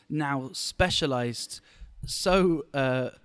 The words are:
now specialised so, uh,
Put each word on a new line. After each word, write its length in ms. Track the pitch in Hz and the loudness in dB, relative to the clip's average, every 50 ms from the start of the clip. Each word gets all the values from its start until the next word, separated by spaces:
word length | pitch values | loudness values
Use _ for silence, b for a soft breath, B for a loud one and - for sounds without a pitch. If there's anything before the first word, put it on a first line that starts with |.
| b b | b b
now 420 | - 151 151 139 139 135 131 131 - | -4 -2 -2 -2 -2 -4 -4 -6 -8
specialised 1080 | - - - - - 185 180 - - 165 143 131 123 123 120 117 - - - - - - b b b b b b b - | -8 -8 -4 0 2 2 2 2 2 0 0 0 0 0 -2 -4 -6 -8 -10 -12 -14 -16 b b b b b b b -10
so, 580 | 123 - - - 190 180 196 185 180 165 151 139 - - | -8 -6 -2 2 4 4 6 6 4 2 0 -2 -4 -2
uh, 360 | 139 135 131 127 131 123 - - - - | 0 0 2 2 0 -2 -4 -6 -12 -18